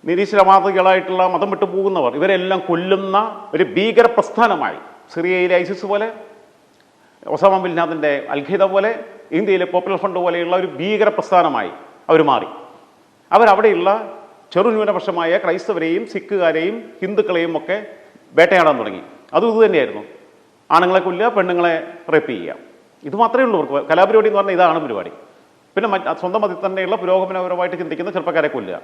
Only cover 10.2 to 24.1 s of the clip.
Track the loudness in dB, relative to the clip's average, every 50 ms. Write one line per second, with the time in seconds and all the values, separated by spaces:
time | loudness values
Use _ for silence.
10.2 | -2 -2 -2 -2 -2 -2 -2 -2 -2 -4 -6 -8 -4 -4 0 0 0 0 0 -2
11.2 | -4 2 2 2 2 2 0 -2 -6 -6 -10 -14 -20 -20 -20 -18 _ 2 4 4
12.2 | 4 4 2 0 -2 -6 -14 -18 -20 -20 -20 -20 _ _ _ _ _ _ _ _
13.2 | _ _ 4 4 6 6 6 6 4 2 2 4 2 0 0 0 -4 -10 -14 -18
14.2 | -20 -20 -20 _ _ _ -2 0 2 2 2 0 0 0 -2 -2 -4 -4 -4 -2
15.2 | 0 0 0 0 0 0 -2 -2 -2 -4 -4 -2 -2 -2 -2 -2 -4 -6 -10 -12
16.2 | -8 -4 -2 0 0 0 0 0 -2 -2 -4 -6 -12 -16 -12 -10 -8 -4 -2 -2
17.2 | -2 0 0 -2 -2 -2 -4 -6 -4 -4 -6 -6 -6 -12 -20 -20 -20 -20 _ -20
18.2 | _ _ 4 4 4 6 6 4 4 4 2 0 -2 -6 -6 -10 -14 -18 -20 -20
19.2 | -20 -4 -2 0 0 2 4 4 4 4 4 2 0 0 -4 -12 -14 -16 -20 -20
20.2 | -20 _ _ _ _ _ _ _ _ _ 2 4 4 4 2 2 2 0 -2 0
21.2 | 0 0 2 0 0 0 0 0 0 0 0 -2 -6 -10 -16 -16 -6 0 0 0
22.2 | 0 0 -8 -8 -8 -10 -12 -14 -16 -20 _ _ _ _ _ _ -14 -10 0 0
23.2 | 0 2 2 2 2 2 2 0 -2 -2 -4 -4 0 0 4 4 4 6